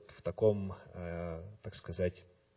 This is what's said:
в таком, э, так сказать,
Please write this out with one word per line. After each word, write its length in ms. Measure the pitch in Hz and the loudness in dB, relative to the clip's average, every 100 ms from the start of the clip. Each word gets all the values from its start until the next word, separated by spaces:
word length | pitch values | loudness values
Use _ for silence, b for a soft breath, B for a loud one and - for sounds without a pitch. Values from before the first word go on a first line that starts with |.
| - - | -2 -8
в 40 | |
таком, 540 | - - 110 101 95 92 - | -4 4 6 6 2 -6 -12
э, 500 | 90 87 85 87 82 92 107 | -10 -6 -4 -4 -6 -8 -12
так 140 | - - | -12 -10
сказать, 480 | - 87 90 - - _ _ | -6 2 2 2 -10 _ _